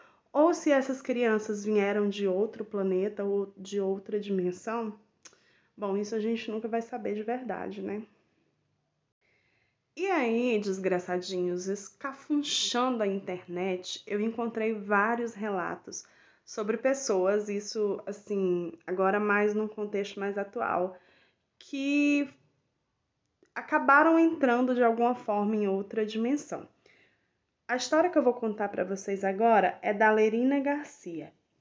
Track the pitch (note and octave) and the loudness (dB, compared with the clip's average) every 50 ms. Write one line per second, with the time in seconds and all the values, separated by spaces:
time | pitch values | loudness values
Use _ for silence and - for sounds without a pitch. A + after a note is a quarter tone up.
0 | - - _ _ _ _ - C#4 D#4 F4 E4+ - - D#4 C#4 C4 C4 C4+ C4 C4 | -20 -20 _ _ _ _ 2 4 4 4 4 2 2 2 2 2 2 0 -6 -6
1 | - - A#3 A#3+ B3 A3+ A3 G#3+ G#3+ - G#3 G3+ G3+ G#3+ G#3+ G#3 G3 G3+ G#3 G#3 | -4 -4 0 2 2 2 2 0 0 -2 -6 -4 -2 0 2 2 2 2 2 0
2 | G#3 G3+ G3 G#3 G3+ F#3+ F3+ F#3+ G#3+ G#3+ - - G#3 - - G3+ F#3+ F#3+ F#3 F#3 | 0 0 0 0 0 0 2 0 0 -2 -4 -8 -10 -6 -4 -2 0 0 2 2
3 | G3 G#3 G#3 G#3 G3+ G3+ G3+ G3+ G3 G3 - G3 F#3 F#3+ G3+ G3+ F#3+ F#3+ G3 G3 | 0 -2 -4 -4 -4 -2 -2 -2 -2 -4 -8 -16 -12 -6 -4 -2 0 0 -2 -4
4 | - - G#3+ G#3 G3 G3+ G3 F#3 F3+ F3+ F3+ - - A3+ A3+ A#3 A3+ G#3+ G#3 - | -6 -6 -6 -4 -2 -2 0 0 0 0 -2 -4 -6 -6 -6 -4 -6 -6 -8 -12
5 | _ _ _ _ - - _ _ _ _ _ _ _ _ _ - G#3 G3 F#3+ G3+ | _ _ _ _ -20 -20 _ _ _ _ _ _ _ _ _ -8 -4 -2 -2 -2
6 | G#3 G#3 A3+ A3 G#3 A3+ A#3 A3+ - A#3 G#3+ A3 A#3 G#3+ A3+ A3+ A3+ - B3 A3+ | -2 -2 -4 -2 -2 -2 -2 -4 -4 -6 -6 -6 -6 -4 -4 -4 -4 -4 -8 -8
7 | G3+ G3+ G#3 G#3+ G#3 A3+ B3 B3+ B3+ G#3+ F3+ F3+ F#3 F#3+ G3 G#3 F#3+ F#3+ G3 G#3+ | -6 -4 -4 -4 -4 -4 -6 -6 -6 -8 -8 -8 -8 -10 -10 -8 -8 -8 -8 -8
8 | A3 - _ _ _ _ _ _ _ _ _ _ _ _ _ _ _ _ _ _ | -10 -14 _ _ _ _ _ _ _ _ _ _ _ _ _ _ _ _ _ _
9 | _ _ _ _ _ _ _ _ _ _ _ _ _ _ _ _ _ _ - D4 | _ _ _ _ _ _ _ _ _ _ _ _ _ _ _ _ _ _ -10 -6
10 | - G4 F4+ D#4 B3 A3+ A3+ A#3 B3 B3+ A3+ G#3 G3+ G3 F#3+ F#3+ F#3 F#3 F3+ F3+ | -2 0 0 2 2 2 2 2 2 2 0 0 0 -2 -4 -2 0 0 0 0
11 | F3+ F#3 F3+ F3+ F3+ F#3+ F#3+ F3+ F3+ F3 F3 F3+ F#3 F#3+ G3+ G3 - - _ - | -2 -2 -4 -4 -4 -4 -4 -2 -2 -2 -2 -4 -4 -6 -6 -6 -8 -16 _ -12
12 | - C4+ C4 - - - D4 D4 C#4 - - - - - - A#3+ B3 B3+ B3 A3+ | -12 -12 -12 -10 -6 -2 -2 -2 -2 -2 -2 -2 -2 0 0 0 0 0 0 0
13 | G#3 G3 G3 G3 G3 F#3+ F3+ F3+ - - F3 F3+ F#3 F#3+ F#3 F3+ F3+ - - - | 0 0 -2 -2 -4 -6 -8 -8 -8 -8 -6 -4 -2 -2 -2 -4 -6 -10 -12 -12
14 | - - G3+ G#3 G#3+ A3+ A3+ A#3+ A#3 A3+ A#3 A3+ A3 A3 A3 G#3 G3 G3+ G#3 G3 | -8 -6 -4 -2 -2 -2 -2 -4 -4 -4 -4 -2 -2 -2 -2 -4 -2 0 2 2
15 | G#3 A3+ A#3+ A#3+ A#3+ A3+ G3 G3 A3 G#3 G3 F3+ E3 E3 E3 - - - - - | 2 2 0 -2 -4 -6 -6 -6 -6 -4 -4 -4 -4 -4 -6 -8 -12 -14 -16 -16
16 | - _ _ _ _ _ _ _ _ - - A3+ G#3 G#3 A3+ A3+ - C4 C#4 C4+ | -16 _ _ _ _ _ _ _ _ -12 -8 -6 -4 -4 -2 0 0 0 0 0
17 | - - G3 F#3 F#3 F#3+ G#3 G#3+ G#3 G#3 G3+ G3+ G3+ - - A3 G#3 G3+ F#3+ - | 0 0 0 2 2 2 2 0 0 -2 -6 -6 -6 -6 -4 -2 -2 -2 -2 -4
18 | - G3 G3+ - - - G#3 G3 F#3+ F3+ F3+ F3 F3 E3 - - - - F#3 F#3 | -6 -10 -12 -10 -8 -4 -2 0 0 0 0 0 -2 -6 -10 -12 -10 -6 -2 2
19 | F#3+ F#3+ G3+ G#3 G#3 G#3 G3+ G#3 G#3 G#3+ G#3 G#3+ G#3+ G#3 - G#3+ G#3 G#3 G#3 G3 | 2 2 2 2 2 2 4 4 4 2 2 0 -2 -4 -4 -6 -6 -4 -4 -4
20 | G3+ G3 - G3+ G3 G3+ G3 G3+ G3+ G3+ - A#3+ A3+ - - F3 F3+ F#3 F#3 - | -4 -4 -6 -6 -4 -4 -4 -4 -6 -6 -4 -4 -2 0 0 0 0 -2 -6 -10
21 | _ _ _ _ _ _ _ _ _ _ _ - - - C#4+ C4+ C#4 C#4 C#4+ D4 | _ _ _ _ _ _ _ _ _ _ _ -20 -16 -10 -6 -4 -2 0 2 4
22 | C#4+ C#4+ C#4+ C#4+ C#4+ C4+ - _ _ _ _ _ _ _ _ _ _ _ _ _ | 4 4 4 2 0 -2 -8 _ _ _ _ _ _ _ _ _ _ _ _ _
23 | _ _ _ _ _ _ _ _ _ _ - - - - D4+ D4+ B3+ C4+ C#4 D4 | _ _ _ _ _ _ _ _ _ _ -14 -12 -6 -2 0 2 6 6 8 8
24 | D#4 E4 E4 E4 E4 E4 D#4+ - C#4 B3 A#3+ B3 B3+ B3 B3 B3 B3 A3+ A3+ A3+ | 8 8 8 6 6 4 4 4 2 4 4 4 4 2 4 4 4 4 4 4
25 | A#3 B3 A#3+ A#3 - - G#3 G#3 G#3 G#3+ A3 G#3+ G#3 G3 G3 G3 G3+ G3+ - A3 | 2 2 2 0 -2 -2 0 0 0 0 0 2 2 0 0 -2 -2 -4 -4 -4
26 | A3 G#3 A3 A3 A3+ B3 C#4+ C#4+ - - D#3+ B2+ - - _ _ _ _ _ _ | -2 -2 -2 -2 0 0 0 -2 -4 -6 -10 -10 -12 -14 _ _ _ _ _ _
27 | _ _ _ _ _ _ _ _ _ _ _ _ _ - A#3+ B3+ - - D#4 D#4+ | _ _ _ _ _ _ _ _ _ _ _ _ _ -4 -2 -2 0 2 4 4
28 | F4 F4+ F4+ D4+ A#3+ B3 A#3+ - A3+ A3 G#3 G#3+ G#3 G3+ - - F3+ F#3 G3 F#3+ | 4 6 4 4 4 4 2 2 -2 -4 -2 -2 -4 -4 -2 -2 -2 -2 -4 -6
29 | - G#3 G3 F#3+ G3 F#3+ G3 G3 A3+ A#3 A3+ G3 F#3 - - - - G#3+ G#3 G3+ | -4 -4 -4 -2 0 -2 2 4 6 6 6 6 6 4 0 -2 -2 -2 2 4
30 | A3 G#3+ G#3+ A3 G#3+ A3 G#3+ A#3 B3+ C4+ C#4+ C#4+ C4 C#4+ C#4+ D4 D4 - - - | 4 6 6 6 4 4 4 2 2 2 2 2 0 0 -2 -4 -6 -12 -16 -16
31 | - F3 E3+ D#3 C#3+ - _ _ _ _ _ _ | -14 -12 -12 -12 -12 -14 _ _ _ _ _ _